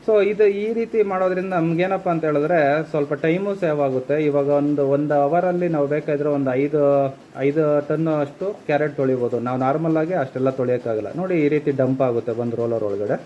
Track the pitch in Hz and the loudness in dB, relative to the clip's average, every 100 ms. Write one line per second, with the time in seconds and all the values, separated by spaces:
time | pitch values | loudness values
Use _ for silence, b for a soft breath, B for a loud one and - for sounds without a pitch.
0 | - 214 196 202 214 196 214 233 220 226 | 4 2 2 4 2 2 -2 -2 -2 0
1 | 202 185 185 185 190 180 165 165 185 190 | 0 0 0 0 -2 0 0 0 0 0
2 | 185 165 156 147 151 175 143 151 156 156 | 0 0 0 0 2 2 4 2 0 -2
3 | 143 143 160 175 202 196 175 151 139 131 | -2 0 0 0 -2 -2 -2 0 0 -2
4 | 131 147 151 143 143 143 147 147 139 143 | -2 0 2 2 2 2 2 0 2 2
5 | 147 147 143 170 180 175 175 160 143 147 | 2 2 2 2 0 0 0 0 0 -2
6 | 151 143 147 143 135 127 143 147 143 143 | -2 -2 0 0 0 0 0 2 2 2
7 | 139 135 - - 139 151 151 147 143 156 | 0 -4 -16 -2 0 2 2 0 0 -2
8 | 160 151 139 - 185 208 - 147 151 143 | 0 0 -2 -4 -8 -8 -2 0 0 0
9 | 131 127 120 120 123 127 131 151 165 160 | 0 0 -2 -2 -2 -2 0 0 0 0
10 | 160 180 135 131 131 131 123 123 117 110 | 0 -2 -4 -2 -2 0 -2 -2 -2 -4
11 | 104 156 185 175 147 151 147 135 131 135 | -4 -6 -2 0 2 2 0 0 0 2
12 | 131 117 117 113 120 117 117 113 104 98 | 0 0 -2 -4 -4 -2 -2 -2 -2 -4
13 | 104 160 | -4 -4